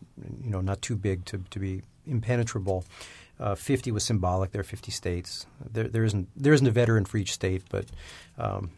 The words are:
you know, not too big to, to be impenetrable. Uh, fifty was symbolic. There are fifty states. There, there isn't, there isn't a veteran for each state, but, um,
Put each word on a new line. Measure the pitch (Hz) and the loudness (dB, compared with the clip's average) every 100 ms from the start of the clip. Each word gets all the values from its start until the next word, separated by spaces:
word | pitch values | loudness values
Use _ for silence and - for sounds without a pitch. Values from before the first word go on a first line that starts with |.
| - - - - | -16 -16 -14 -10
you | 120 | -4
know, | 95 | -2
not | 95 98 | -2 -2
too | - 110 | -4 -2
big | 101 92 - | -2 -2 -4
to, | 101 92 | -10 -8
to | 101 | -6
be | 98 95 - _ - | -6 -6 -10 _ -4
impenetrable. | 120 110 120 117 110 95 92 - - - - - - | -2 0 0 0 -2 0 -2 -2 -14 -18 -20 -20 -6
Uh, | 104 | -4
fifty | 98 - 139 123 | -4 0 0 0
was | 107 | -2
symbolic. | - 107 90 92 95 | 0 2 2 2 0
There | 101 | -4
are | |
fifty | 95 - - | -6 -8 -10
states. | - - 87 87 - - - - | -6 -4 -4 -6 -12 -14 -16 -8
There, | 110 113 | -4 0
there | 113 | 2
isn't, | 113 104 92 - | 2 2 -2 0
there | 139 | 6
isn't | 151 127 | 8 8
a | |
veteran | 117 117 110 95 | 6 6 4 4
for | 107 | -2
each | 95 | -2
state, | - 98 95 - | -2 -2 -2 -2
but, | 98 - - - - - - | -6 -6 -12 -16 -18 -18 -6
um, | 101 98 92 | -4 -4 -6